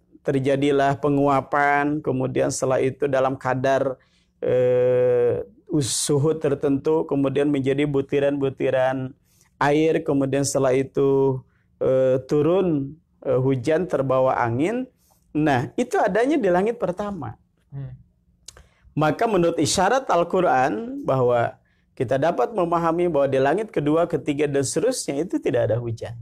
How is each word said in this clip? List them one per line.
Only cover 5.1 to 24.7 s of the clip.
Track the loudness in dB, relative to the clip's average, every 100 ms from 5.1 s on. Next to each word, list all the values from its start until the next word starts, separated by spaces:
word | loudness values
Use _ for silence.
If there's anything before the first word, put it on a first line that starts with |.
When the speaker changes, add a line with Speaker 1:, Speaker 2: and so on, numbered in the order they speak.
| 2 2 0 -6 -16 -4
Speaker 1:
us-, | -2 -2 -4 0
suhu | 0 0 0
tertentu, | -2 -2 0 0 2 0
kemudian | 0 0 0 0 0
menjadi | 0 0 0
butiran-butiran | 0 -2 0 0 0 0 -2 -2 0 2 0 -2 -6 -12 _ _ _ -2
air, | 0 2 2 0 0
kemudian | 0 0 0 -2
setelah | 0 2
itu, | 0 0 0 2 2 2 -2 -8 _ _ _
eh, | 0 2 2 0 0
turun, | 0 2 2 2 -2 -4 -10 _ _ -2
eh, | 0
hujan | 0 0 0 0
terbawa | 0 -2 0 2 2 0
angin. | 0 0 -2 -2 -8 _ _ _ _ -2
Nah, | 2 0 0 -4
itu | -2 0
adanya | 0 0 0 0
di | 0
langit | 0 0 -2
pertama. | -6 -6 -8 -10 -12 -14 _ _ _
Speaker 2:
Hmm. | -14 -14 -16 -20 _ _ _ -20 -20 -20 _ -8 -2
Speaker 1:
Maka | 0 0 0
menurut | 2 2 0
isyarat | 0 2 2 0 2
Al-Quran | 0 2 0 2 2 2 -2 -8 -6 -2
bahwa | 0 2 2 0 -6 _ _ _
kita | -8 -2 0
dapat | 0 0 -2 -2
memahami | 0 0 0 0 0
bahwa | 0 2
di | 2
langit | 2 0 -2
kedua, | -2 0 2 0
ketiga, | -2 -2 -2 0
dan | 0
seterusnya | -2